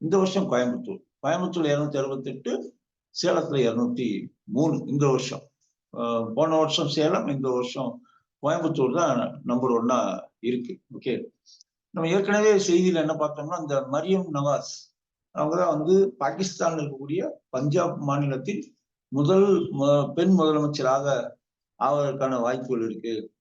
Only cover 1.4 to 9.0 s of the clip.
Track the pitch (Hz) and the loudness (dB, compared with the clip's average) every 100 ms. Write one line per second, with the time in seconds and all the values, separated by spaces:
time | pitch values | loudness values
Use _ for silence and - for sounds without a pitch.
1.4 | - 175 151 143 147 143 135 131 123 - | -2 -2 0 0 0 -2 -4 -6 -8 -8
2.4 | 240 - - - _ _ _ - 175 175 | -6 -6 -8 -18 _ _ _ -4 0 0
3.4 | 156 139 117 113 123 131 117 98 - - | 0 0 2 2 -2 -2 -2 -4 -8 -16
4.4 | - 120 160 - - 143 143 127 - - | -6 0 2 0 -2 0 2 2 -2 -10
5.4 | - _ _ _ _ - 117 117 113 117 | -14 _ _ _ _ -6 -2 -2 -2 0
6.4 | 160 156 151 175 143 147 156 196 143 135 | 2 2 2 0 -2 0 2 0 -2 -2
7.4 | 131 123 123 143 123 - - _ _ _ | -2 -2 -2 -6 -8 -8 -18 _ _ _
8.4 | 143 - 160 139 127 160 | -2 0 -2 0 0 2